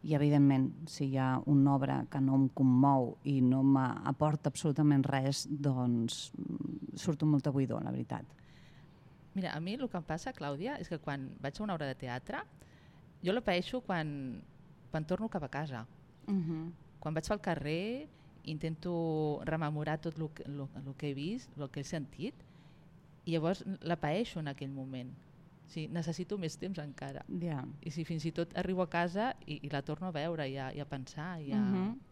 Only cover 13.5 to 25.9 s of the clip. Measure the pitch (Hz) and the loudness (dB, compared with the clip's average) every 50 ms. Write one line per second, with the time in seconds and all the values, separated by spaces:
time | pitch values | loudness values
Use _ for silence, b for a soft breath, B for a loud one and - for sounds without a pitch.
13.5 | 180 175 180 - - 254 247 - 190 170 156 151 143 143 135 131 117 85 - - | 2 2 0 -2 -6 -6 -4 -2 -2 0 0 -2 -4 -6 -6 -6 -8 -8 -12 -16
14.5 | - - - - - - - - - 156 156 151 180 185 214 220 - 190 151 131 | -20 -20 -20 -20 -20 -20 -16 -6 -4 -4 -2 -2 -2 -2 -2 -4 -4 -4 -6 -4
15.5 | - 139 156 151 131 117 110 - - - - - - - - - 202 190 170 160 | -4 -4 -4 -4 -6 -8 -10 -12 -16 -20 -20 -20 -20 -16 -4 0 0 0 0 0
16.5 | 165 160 160 170 170 - - - - - - 151 156 160 156 - 208 202 - 196 | -2 -4 -4 -8 -10 -14 -20 -20 -20 -8 -6 -4 -2 -2 0 -2 -2 -2 0 -2
17.5 | 170 - 135 147 156 165 185 214 240 262 302 294 b b b b b b - - | -2 -2 -2 -2 -2 -2 -2 -4 -4 -6 -8 -12 b b b b b b -8 -8
18.5 | 156 151 - 165 160 156 - 180 175 170 165 165 156 156 156 151 147 - - - | -6 -4 -4 -4 -6 -4 -4 -4 -2 0 0 0 0 0 0 0 0 -2 -2 -2
19.5 | 156 160 160 147 151 151 151 151 156 156 - 170 160 160 160 151 151 - - - | -2 0 0 -2 -2 -2 -2 -2 -2 -2 -2 -6 -4 -4 -6 -6 -6 -10 -10 -8
20.5 | 143 143 139 135 - 110 139 135 135 - - 147 139 135 143 170 214 254 - - | -8 -8 -8 -8 -10 -10 -10 -10 -10 -6 -4 -4 -4 -4 -4 -4 -4 -6 -8 -12
21.5 | - 143 147 135 - 147 139 - - 160 139 - - - 151 240 - - b b | -10 -8 -8 -6 -6 -8 -6 -4 -4 -6 -6 -6 -8 -8 -8 -8 -8 -10 b b
22.5 | b b b b b b b b b - - - - - - - 165 165 151 165 | b b b b b b b b b -20 -20 -20 -20 -12 -6 -2 0 0 2 0
23.5 | 196 - - - 190 - - 165 170 165 - 147 151 196 233 - - 170 156 143 | 0 -2 -4 -8 -8 -6 -2 -4 -2 0 0 0 0 0 -2 -2 -4 -6 -6 -6
24.5 | 139 - 143 135 139 135 131 135 131 127 123 127 127 - - - - - - - | -6 -6 -8 -8 -8 -8 -8 -8 -8 -8 -10 -10 -12 -16 -20 -20 -20 -20 -20 -20
25.5 | - - - - - 165 156 - | -20 -20 -20 -12 -8 -8 -8 -4